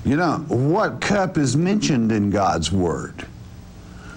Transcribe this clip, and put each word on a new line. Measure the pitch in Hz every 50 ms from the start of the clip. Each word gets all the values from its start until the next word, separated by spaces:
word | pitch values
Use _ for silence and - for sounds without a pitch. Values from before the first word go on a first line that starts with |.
| -
you | - 135
know, | 156 180 160 120 87 78 76
what | 101 120 131 143 170 214 208 156 117 117
cup | - - 202 202 185 185 -
is | 160 143 127 120
mentioned | 147 170 185 208 214 - - 151 120 113 110
in | 113 107 104 101
God's | 92 101 98 90 82 82 80 -
word? | 95 95 90 82 71 65 - - - - - - - - - - - - - - - - - - - - - - -